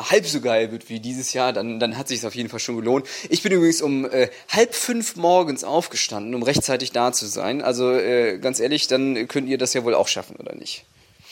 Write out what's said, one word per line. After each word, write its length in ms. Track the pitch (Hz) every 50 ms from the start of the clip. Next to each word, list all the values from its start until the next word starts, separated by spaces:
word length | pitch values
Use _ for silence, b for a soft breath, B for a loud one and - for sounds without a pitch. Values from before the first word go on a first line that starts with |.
| - -
halb 160 | 185 214 175
so 140 | 160 151 -
geil 320 | 120 123 113 113 113 110
wird 160 | 113 117 - -
wie 120 | 113 113
dieses 340 | 110 120 127 131 127 - -
Jahr, 180 | 127 127 127
dann, 260 | 120 101 104 117 113 113
dann 180 | 120 117 110 127
hat 100 | 139 -
sich's 160 | - 135 120
auf 100 | 107 107
jeden 140 | 123 117 107
Fall 120 | - 113
schon 160 | - - 120
gelohnt. 300 | 113 110 117 127 139 135 B B B B B
Ich 140 | 170 -
bin 100 | - 175
übrigens 300 | 190 180 165 165 160 -
um, 240 | 160 143 139 135 135 123
äh, 180 | - 131 123 123 B B B B
halb 260 | - 214 233 233 -
fünf 420 | - - - 247 233 214 - -
morgens 480 | 170 170 170 180 185 175 151 135 - -
aufgestanden, 720 | 101 143 170 - - - - - - 117 104 104 113 123
um 80 | 123
rechtzeitig 500 | 117 127 147 151 - - 131 120 131 123
da 200 | - 120 120 123
zu 140 | 123 - 107
sein. 340 | 104 98 101 92 101 127 147
Also, 320 | - 127 123 120 127 127
äh, 460 | 127 127 92 107 123 123 117 110 92 92
ganz 200 | 104 131 127 123
ehrlich, 280 | 113 131 151 147 -
dann 420 | - 131 131 135 135 131 110 120 -
könnt 200 | - 147 135 127
ihr 100 | 135 123
das 160 | 127 123 -
ja 100 | 131 117
wohl 100 | 120 113
auch 140 | - 98 -
schaffen, 280 | - - - - -
oder 180 | - - - -
nicht? 300 | - - - - - - _ B B B B B B B B